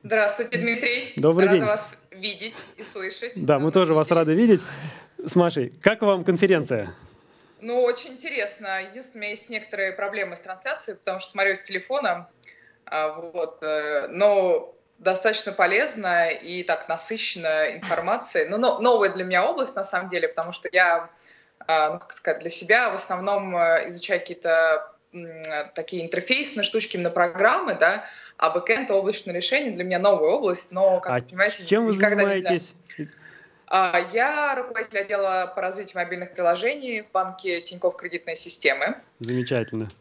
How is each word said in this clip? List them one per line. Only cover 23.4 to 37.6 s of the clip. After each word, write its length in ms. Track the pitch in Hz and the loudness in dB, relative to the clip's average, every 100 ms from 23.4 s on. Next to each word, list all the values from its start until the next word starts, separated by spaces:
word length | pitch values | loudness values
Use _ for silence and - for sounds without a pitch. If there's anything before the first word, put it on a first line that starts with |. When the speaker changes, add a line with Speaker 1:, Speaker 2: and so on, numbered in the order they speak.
| 190 175 | -2 2
Speaker 1:
э, 320 | 170 165 - | 4 4 0
изучаю 320 | 175 - 180 | -8 -2 -4
какие-то, 680 | 175 170 170 165 160 156 - _ _ | -4 -6 2 4 4 2 -2 _ _
м, 140 | 175 170 160 156 151 147 | -16 -16 -12 -8 -6 -6
такие 300 | - 165 185 | -10 -8 -8
интерфейсные 580 | 170 175 185 262 294 214 | -4 -6 2 0 0 -4
штучки, 320 | 196 220 - | -2 -2 -2
именно 140 | 185 175 | -4 -2
программы, 640 | 175 175 175 214 339 330 165 | 0 0 4 2 2 -2 2
да, 280 | 165 214 - - - - | 2 2 -8 -18 -20 0
а 120 | 160 | 0
бэкэнд, 400 | 170 175 240 226 | 0 0 -2 2
облачное 440 | 196 190 208 190 | 0 0 -4 -6
решение 380 | 175 180 269 269 | -4 -2 -2 -2
для 100 | 180 | -6
меня 160 | 180 180 | -4 2
новая 300 | 202 156 156 | 4 4 4
область, 420 | 262 214 175 - | 2 0 -2 -6
но, 300 | 180 190 185 | 2 2 2
как 100 | 185 | 0
Speaker 2:
А 40 | |
Speaker 1:
вы 60 | 127 | -4
понимаете, 420 | 123 185 202 202 | -4 0 0 0
Speaker 2:
чем 200 | 175 208 | 0 2
вы 80 | 226 | 2
Speaker 1:
никогда 300 | 196 208 202 | 2 2 4
нельзя. 240 | 196 190 180 | 2 2 0
Speaker 2:
занимаетесь? 260 | 175 - - _ - 151 - - - - _ - | -2 -4 -20 _ -14 -14 -14 -20 -20 -20 _ 0
Speaker 1:
А, 320 | 190 185 175 180 | 2 4 2 0
я 420 | 220 269 294 294 | 0 0 0 -2
руководитель 440 | 254 247 220 220 208 | -2 -6 -8 -4 -4
отдела 520 | 196 208 190 185 180 | -2 -2 0 0 -2
по 80 | 196 | -4
развитию 360 | 185 190 196 185 | -6 -6 -10 -8
мобильных 360 | 175 180 180 | -6 -6 -10
приложений 680 | - 170 180 233 294 262 220 | 0 0 2 0 -4 -6 -8
в 100 | 214 | -4
банке 480 | 190 185 185 190 | -4 -4 -6 -4
Тинькофф 380 | 170 | -4